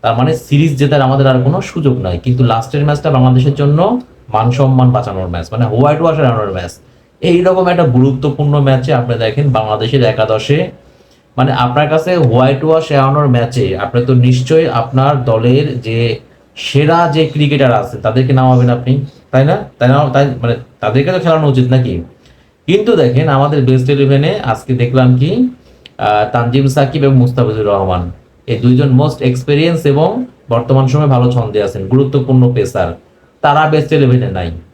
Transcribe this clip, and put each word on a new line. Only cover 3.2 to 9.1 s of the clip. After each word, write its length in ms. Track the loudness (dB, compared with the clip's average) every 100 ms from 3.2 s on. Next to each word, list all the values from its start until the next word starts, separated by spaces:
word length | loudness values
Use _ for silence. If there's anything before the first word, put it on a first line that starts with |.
| 4 4 2 0
জন্য 180 | 0 2 0 -2 -6 -20 -6
মান 140 | -2 -2 0
সম্মান 300 | 2 4 2 2
বাঁচানোর 340 | -4 -6 -6
ম্যাচ, 120 | -8 -8
মানে 120 | -4 -2
হোয়াইট 280 | 2 0 2
ওয়াশ 160 | 0 0
এড়ানোর 300 | 0 0 -4 -6
ম্যাচ। 160 | -10 -14 _ _ _ _
এইরকম 440 | 0 2 2 0 0
একটা 120 | 0 2 2
গুরুত্বপূর্ণ 580 | 2 0 -4 -2 0 2 2
ম্যাচে 240 | 0 0 -2
আপনি 140 | -2